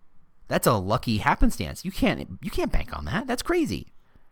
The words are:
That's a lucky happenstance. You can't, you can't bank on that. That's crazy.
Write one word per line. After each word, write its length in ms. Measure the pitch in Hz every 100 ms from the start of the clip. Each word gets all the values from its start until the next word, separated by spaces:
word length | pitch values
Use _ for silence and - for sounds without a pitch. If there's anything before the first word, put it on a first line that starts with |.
| - - - - -
That's 200 | 139 -
a 60 |
lucky 460 | 110 92 120 123 107
happenstance. 680 | 143 180 247 - 78 -
You 60 | 185
can't, 480 | - 233 120 - -
you 100 | 190
can't 220 | - 294
bank 240 | - - -
on 80 |
that. 220 | - 165 262
That's 160 | 247
crazy. 500 | - 359 240 73 - - _ - -